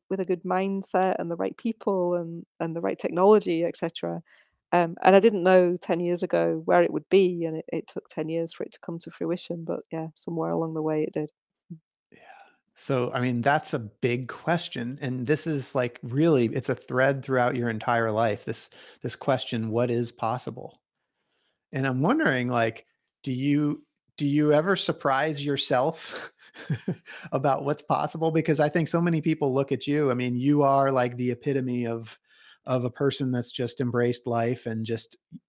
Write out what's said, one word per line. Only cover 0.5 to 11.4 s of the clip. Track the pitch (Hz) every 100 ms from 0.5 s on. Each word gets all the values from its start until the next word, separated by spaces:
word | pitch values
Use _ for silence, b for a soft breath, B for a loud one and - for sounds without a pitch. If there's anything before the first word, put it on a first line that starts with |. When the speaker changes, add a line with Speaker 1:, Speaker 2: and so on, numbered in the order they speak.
| 185 196 196 - 185 185 -
Speaker 1:
and | 170
the | 170
right | 190 -
people | 226 - - 190 175 175
and, | 165 170 - _
and | 165 165
the |
right | 190 -
technology, | - 170 190 214 185 165
et | 170 -
cetera." | 170 - 170 170 b b b b _
Um, | 175 165 170
and | - 196
I |
didn't | 220 208
know | 180 185 180 180
ten | - 170
years | 175 175
ago | 170 170 170 160 170
where | 175
it | 170
would | 151 -
be, | 196 185 175 165
and | 160
it, | -
it | 165 -
took | 175 -
ten | - 156
years | 165 165
for | -
it | -
to | -
come | - 170
to | 165
fruition, | - 165 180 - 170 165
but, | 170 -
yeah, | 160 160 -
somewhere | - 170 165
along | 170 160
the | 160
way | 156 156
it | 151
did. | 156 151 -